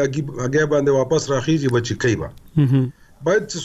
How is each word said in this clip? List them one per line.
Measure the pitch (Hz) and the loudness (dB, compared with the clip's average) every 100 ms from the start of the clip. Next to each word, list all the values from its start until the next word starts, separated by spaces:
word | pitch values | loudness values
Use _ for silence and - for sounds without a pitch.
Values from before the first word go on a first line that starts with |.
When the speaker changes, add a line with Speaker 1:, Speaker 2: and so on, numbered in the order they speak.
| 139 | 2
Speaker 1:
اګۍ، | 143 139 120 127 | -2 -6 -6 -2
اګۍ | 151 151 | 0 2
باندې | 147 143 | 2 2
واپس | 135 123 160 143 | 2 2 0 0
راخیږي، | 135 143 160 135 | -2 0 0 2
به | 120 | 0
چیکۍ | 117 101 123 90 | -2 -2 0 -2
به. | 73 - - 156 | -4 -14 -4 0
Speaker 2:
مهم. | 135 135 127 - - - | 2 2 0 -6 -20 -6
Speaker 1:
باید | 151 208 - | 0 0 -2
چې | 170 | -8